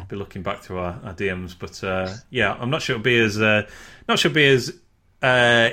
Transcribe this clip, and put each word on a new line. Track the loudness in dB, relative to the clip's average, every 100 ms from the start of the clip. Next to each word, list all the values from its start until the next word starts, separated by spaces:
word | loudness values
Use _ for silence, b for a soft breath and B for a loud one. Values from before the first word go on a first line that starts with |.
| -6
be | -10
looking | -10 -8
back | -8 -8
to | -8 -8
our, | -8 -8
our | -14
D | -6 -6
Ms. | -6 -10 -14
But, | -16 -10
uh, | -6 -4 -4 -8 -8
yeah, | -2 -2 -2
I'm | -4
not | -4
sure | -4 -2
it'll |
be | 0 2
as, | 2 2
uh, | 2 2 0 B B B -4
not | 0
sure | 2
it'll | 4
be | 4
as, | 4 2 -10 _ _ _ _
uh, | 0 4 4 4 4